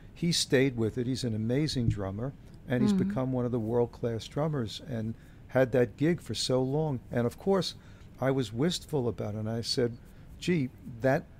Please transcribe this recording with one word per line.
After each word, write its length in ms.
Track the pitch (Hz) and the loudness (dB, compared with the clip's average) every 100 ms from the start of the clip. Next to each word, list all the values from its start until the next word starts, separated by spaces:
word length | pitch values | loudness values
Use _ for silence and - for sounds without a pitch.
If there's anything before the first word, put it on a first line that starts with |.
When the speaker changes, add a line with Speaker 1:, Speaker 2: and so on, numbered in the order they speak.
| - | -18
Speaker 1:
he 200 | - 175 | -4 0
stayed 440 | 156 - 127 135 120 | 2 4 4 4 2
with 220 | 110 127 | 0 0
it. 80 | 123 | -2
He's 160 | 123 | -2
an 120 | 123 107 | -2 0
amazing 520 | 110 131 151 135 113 | 0 0 0 0 2
drummer, 440 | 110 95 101 131 - - - - | 2 0 -4 -6 -8 -16 -14 -2
and 140 | 127 | 2
he's 100 | 208 | 4
Speaker 2:
Mm-hmm. 160 | 196 190 | 4 2
Speaker 1:
become 240 | 165 131 | 0 0
one 120 | 127 | 0
of 80 | 123 | 0
the 80 | 123 | 0
world-class 640 | 107 120 120 - 120 113 - | 0 2 2 0 -4 -4 -6
drummers 560 | 139 160 147 110 - - | -2 -2 0 -4 -6 -8
and 260 | 117 110 110 - - - | -4 -4 -6 -12 -20 -2
had 240 | 127 131 | 2 4
that 240 | 127 120 - | 4 2 2
gig 240 | 147 170 | 0 0
for 140 | - | -2
so 260 | 107 - 127 | -4 0 2
long. 380 | 131 143 156 127 - | 2 0 0 -2 -4
And 160 | 123 117 | 0 0
of 120 | - | 0
course, 360 | - 196 165 - - - - - | 2 2 2 -6 -16 -18 -16 -2
I 100 | 127 | 0
was 220 | 135 110 | 2 0
wistful 560 | 113 165 170 - 147 120 | 0 0 0 -2 -2 0
about 260 | - 107 | -2 -4
it, 40 | 107 | -4
and 100 | 107 | -4
I 140 | 113 | -2
said, 300 | 117 - 120 120 - - - - | -2 0 0 0 -14 -20 -18 -8
"Gee, 300 | - 175 127 - - 117 | 0 0 0 -6 -14 -2
that 240 | 131 139 - - | 2 2 0 -16